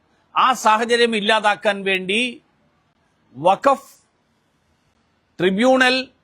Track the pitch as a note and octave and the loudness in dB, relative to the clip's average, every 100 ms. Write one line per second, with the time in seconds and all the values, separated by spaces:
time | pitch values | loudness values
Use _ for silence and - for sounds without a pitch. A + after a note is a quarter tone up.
0 | _ _ _ - G#3+ A3 A3 G#3+ A3+ A#3 | _ _ _ 0 0 0 0 0 0 0
1 | A#3+ A3 G3+ A3 G#3 G3+ G#3+ G3 G3 F#3 | 0 0 0 0 0 -2 -2 -4 -2 -4
2 | F#3 G#3+ B3 A#3+ _ _ _ _ _ _ | -4 -4 -4 -8 _ _ _ _ _ _
3 | _ _ _ A#2+ E3 F#3+ C#4 C4 - _ | _ _ _ -4 0 0 0 0 -4 _
4 | _ _ _ _ _ _ _ _ _ _ | _ _ _ _ _ _ _ _ _ _
5 | _ _ _ - F3 F#3+ B3+ C4 B3+ C4 | _ _ _ -4 -2 2 2 4 2 0
6 | C4 _ | -6 _